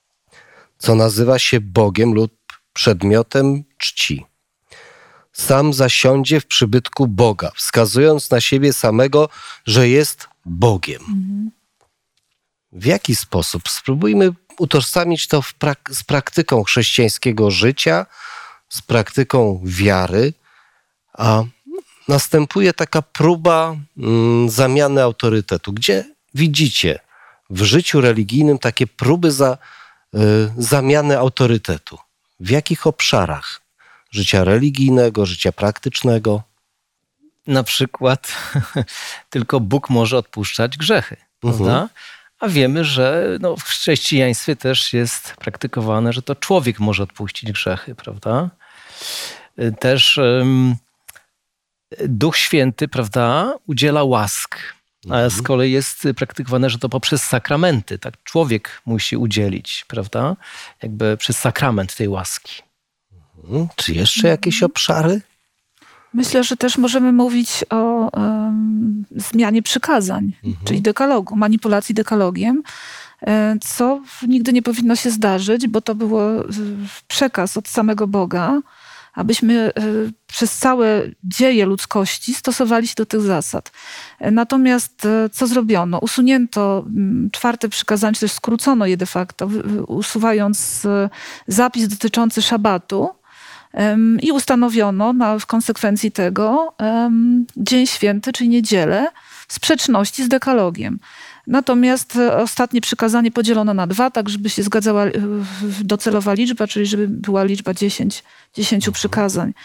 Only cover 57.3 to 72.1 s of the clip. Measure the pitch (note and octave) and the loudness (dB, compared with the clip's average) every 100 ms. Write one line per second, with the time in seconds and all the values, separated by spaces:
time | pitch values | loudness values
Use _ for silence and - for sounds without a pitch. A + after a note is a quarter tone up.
57.3 | B2+ - D3 F3+ A#2+ - F#2 A#2+ - - | -2 -2 0 2 0 -2 -10 -12 -16 -4
58.3 | E3 D3 A2 - - A#2 A2 - A#2 A#2+ | -2 0 -2 -4 -16 -6 -4 -2 -2 -2
59.3 | G#2+ G2+ F#2 - - - A2+ G2+ A2+ C#3 | 0 -2 -4 -8 -14 -10 -10 -6 -4 -4
60.3 | G3 - - - - A2+ G#2+ A2 G#2+ - | -4 -12 -20 -20 -14 -12 -4 -2 -2 -4
61.3 | - B2 - C#3 G#2+ F#2+ - G#2 F#2+ F2+ | -2 -2 0 0 0 -4 -4 -4 -4 -8
62.3 | - - - _ _ _ _ _ F2+ D2 | -10 -14 -20 _ _ _ _ _ -20 _
63.3 | - D#2+ C3+ E3+ - - E2 F#2+ A3 E3+ | -20 -6 -4 -4 -4 -4 0 0 2 2
64.3 | D#3+ F3 A3+ - - - D#3+ D#3+ G3+ - | 2 0 0 0 0 0 2 2 0 -4
65.3 | _ _ _ _ _ _ _ _ A#3 B3 | _ _ _ _ _ _ _ _ -4 0
66.3 | B3+ A#3+ B3 B3 B3+ A#3+ B3+ B3+ B3 B3 | 0 0 0 -2 2 2 2 4 4 4
67.3 | A#3+ A#3+ - - A3+ A3+ A#3 A3 - G#3 | 2 -2 -4 -2 0 0 0 0 0 -2
68.3 | G#3+ A3 G#3+ A3 G#3+ A3+ G#3 G3+ - - | 0 0 0 0 0 0 -2 -6 -10 -2
69.3 | A3+ G#3+ A3+ A3 C4 - B3+ F#3 F#3+ G3+ | 0 2 2 0 -4 0 0 0 -2 -4
70.3 | - - - G3+ G3+ G#3 G#3 C#4 A#3+ F#3+ | -4 -8 -6 -4 0 0 0 0 0 0
71.3 | G#3 G#3 A3 A3 G3+ - G#3+ G#3+ | 0 2 2 2 -2 0 -4 0